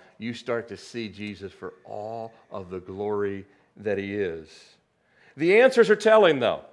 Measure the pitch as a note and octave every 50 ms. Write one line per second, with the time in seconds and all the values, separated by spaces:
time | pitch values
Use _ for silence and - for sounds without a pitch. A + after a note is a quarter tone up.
0 | - _ _ - G#2+ A#2 A#2+ A#2 - - A#2+ A#2 A2 - G#2 F#2 - - - A#2+
1 | A2+ G#2 F2+ F#2+ G#2 G#2 G2+ F#2 G2 F#2+ - - - F2+ - _ _ - G#2+ G#2
2 | G#2 A2 A2+ A2+ A2+ A2+ A2+ _ _ _ - G#2 F#2+ F2 F#2 F#2 F2+ - F#2+ G2
3 | G#2 G#2 G#2 G2+ G2+ G2+ G2+ G2 F#2+ _ _ _ _ _ _ - G2+ G#2+ G2+ G2
4 | G2 G2 G2+ G#2 G2 F2+ E2 E2 D#2+ - - - - _ _ _ _ _ _ _
5 | _ _ _ _ _ _ _ C3+ D#3 E3+ F#3+ A3 B3 C4 C4 A#3 A3+ F#3 G#3+ G#3
6 | - A3 A3 A3 G#3 E3+ D3+ C3+ A#2+ G#2 D#2+ C#2 - -